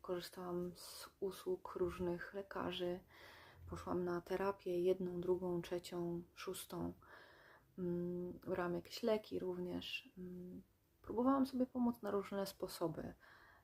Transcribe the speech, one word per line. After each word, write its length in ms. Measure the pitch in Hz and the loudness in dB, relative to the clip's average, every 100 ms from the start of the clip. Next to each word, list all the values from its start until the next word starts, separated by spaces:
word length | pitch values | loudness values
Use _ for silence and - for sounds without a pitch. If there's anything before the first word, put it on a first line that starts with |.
korzystałam 680 | - 180 175 - 180 175 180 170 | -4 -2 -4 -6 -2 -2 -2 -6
z 320 | - - - - | -12 -12 -14 -4
usług 540 | 196 185 - 185 - 190 | -4 -2 -2 -2 -2 0
różnych 580 | 180 175 180 175 - | 0 2 0 0 -2
lekarzy, 680 | 202 196 185 180 180 175 180 - - - - - - - | -6 -6 -2 0 0 0 -2 -6 -18 -18 -18 -20 -16 -10
poszłam 340 | 170 - 180 | -8 0 0
na 160 | 180 175 | 2 0
terapię 600 | 170 185 196 202 - 175 | 0 0 2 0 0 4
jedną, 400 | 175 185 180 175 | 6 6 2 0
drugą, 420 | 180 180 180 175 | 4 4 4 2
trzecią, 600 | 170 180 - 180 170 170 175 | 0 -4 -2 -2 0 -2 -4
szóstą. 580 | - - 185 - 175 170 180 - - - - - - - - | -8 -6 -6 -6 -4 -4 -4 -14 -20 -20 -20 -20 -20 -16 -2
Mm, 540 | 180 175 175 175 180 175 - | 0 2 0 0 -4 -6 -2
brałam 280 | 185 175 | 0 2
jakieś 280 | 175 - - | 0 -4 0
leki 360 | 233 214 - 180 | 2 2 2 -2
również. 680 | 180 180 180 175 - - - - | -2 -2 -2 -2 -2 -6 -6 -10
Mm, 440 | 180 180 180 180 - _ _ _ | -10 -8 -10 -12 -14 _ _ _
próbowałam 440 | - 208 247 269 262 | -2 4 6 6 4
sobie 200 | 254 254 | 2 0
pomóc 360 | 254 240 240 | 4 2 2
na 80 | 202 | 0
różne 360 | 202 190 196 190 | 0 2 0 -2
sposoby. 680 | - - - 170 151 170 - - - - - | -2 -6 0 0 0 -6 -8 -16 -20 -20 -20